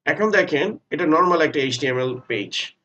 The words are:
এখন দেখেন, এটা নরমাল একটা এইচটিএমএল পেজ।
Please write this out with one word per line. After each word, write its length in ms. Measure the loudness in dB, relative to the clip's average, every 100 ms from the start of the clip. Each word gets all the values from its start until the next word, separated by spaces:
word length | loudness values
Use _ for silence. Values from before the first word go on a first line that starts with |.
| -4
এখন 220 | 0 2
দেখেন, 360 | 2 2 0 -2 -6 -8
এটা 140 | -2 2
নরমাল 340 | 4 4 4
একটা 180 | 2 0
এইচটিএমএল 520 | -2 -2 -2 -2 -2 -4 -6
পেজ। 260 | -6 -6 -8 -10 -12